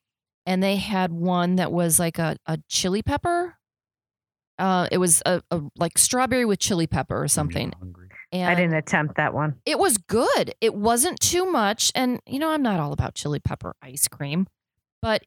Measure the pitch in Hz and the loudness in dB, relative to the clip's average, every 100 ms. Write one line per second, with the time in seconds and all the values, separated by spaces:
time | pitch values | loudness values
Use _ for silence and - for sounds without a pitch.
0 | _ _ _ _ - 185 196 196 196 190 | _ _ _ _ -2 0 2 0 0 0
1 | 180 170 180 180 175 185 170 175 170 160 | 0 0 0 2 2 2 2 2 2 2
2 | 165 - 160 - - 156 - - 180 202 | 0 -2 -4 -4 -6 -8 -4 -4 -2 -2
3 | - 294 349 349 349 - _ _ _ _ | -2 -2 0 0 -2 -10 _ _ _ _
4 | _ _ _ _ _ - 190 185 170 180 | _ _ _ _ _ -2 2 2 2 2
5 | 180 180 - 175 - 175 143 - 170 - | 4 2 2 -2 -2 -6 -6 -4 0 2
6 | - 254 254 254 226 190 - 180 160 160 | 2 2 2 2 2 0 0 0 0 -2
7 | - 101 147 165 147 85 120 - 92 90 | -2 -2 0 0 0 -4 -6 -8 -14 -18
8 | 92 - - 180 180 175 170 156 - 170 | -20 -20 -8 -2 2 2 2 0 0 0
9 | 151 - 151 139 151 - - 302 381 202 | 0 0 0 0 -2 -2 -2 2 2 2
10 | - 214 381 539 - - 226 208 214 240 | 0 0 2 0 -2 -2 -2 0 2 2
11 | 339 - - 349 370 294 202 220 - 254 | 0 0 0 2 0 2 0 0 0 0
12 | 254 247 - 269 320 311 247 180 147 147 | 0 -2 -6 -4 -2 0 0 0 0 -2
13 | - - 151 143 - - - - 139 135 | -4 -4 -4 -4 -4 -6 -10 -12 -14 -4
14 | - - 143 165 190 _ _ _ _ _ | -4 -2 -4 -2 -4 _ _ _ _ _
15 | 226 214 | -2 -2